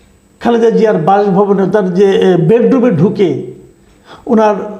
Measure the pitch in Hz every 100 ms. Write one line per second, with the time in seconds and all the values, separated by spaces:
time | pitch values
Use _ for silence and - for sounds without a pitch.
0 | _ _ _ _ 233 233 226 185 220 180
1 | 160 202 208 185 202 190 185 208 185 175
2 | 196 185 185 170 160 233 196 262 247 160
3 | 190 - 175 131 - - - _ _ _
4 | - - - 220 214 196 208